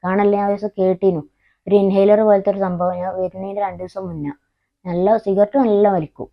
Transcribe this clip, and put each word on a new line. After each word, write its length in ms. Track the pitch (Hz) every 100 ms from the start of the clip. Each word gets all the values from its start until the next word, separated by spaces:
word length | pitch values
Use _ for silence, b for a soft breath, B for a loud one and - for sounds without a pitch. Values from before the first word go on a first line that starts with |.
കാണലില്ല, 320 | 180 196 202 202
ഞാൻ 120 | 202
ഒരു 80 | 202
ദിവസം 180 | 208 208
കേട്ടീനു. 460 | 185 185 196 170 147 _ _ _ -
ഒരു 80 | 202
ഇൻഹേലർ 440 | 196 196 196 208
പോലത്തെ 280 | 220 202 196
ഒരു 100 | 196
സംഭവം 360 | 190 175 180 180
ഞാൻ 160 | 185
വരുന്നതിൻ്റെ 480 | 185 185 185 190 202
രണ്ട് 180 | 202 175
ദിവസം 240 | 185 196
മുന്നേ. 280 | 190 160 147 - _ _ _ _ 180
നല്ല 220 | 175 190 226
സിഗരറ്റ് 400 | 214 190 208 277
നല്ല 280 | 240 202 208
വലിക്കും. 360 | 185 156 _ 123